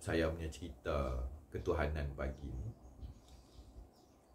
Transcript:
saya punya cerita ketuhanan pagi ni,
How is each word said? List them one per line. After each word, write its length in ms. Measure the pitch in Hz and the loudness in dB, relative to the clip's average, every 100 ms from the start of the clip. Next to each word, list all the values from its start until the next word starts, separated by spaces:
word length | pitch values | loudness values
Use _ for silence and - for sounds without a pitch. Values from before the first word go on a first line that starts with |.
saya 240 | - 82 80 | 2 4 4
punya 200 | 82 80 | 2 -2
cerita 720 | - 87 - 87 76 65 64 65 - - | -4 -6 -4 0 2 4 2 0 -4 -6
ketuhanan 520 | - 92 78 76 78 71 71 | -2 2 4 4 2 0 0
pagi 320 | 71 - 69 | -2 -2 -4
ni, 200 | 62 110 - - - - - - - - - - - - - - - - | -2 -4 -6 -14 -12 -12 -12 -16 -20 -18 -18 -16 -16 -16 -20 -20 -20 -20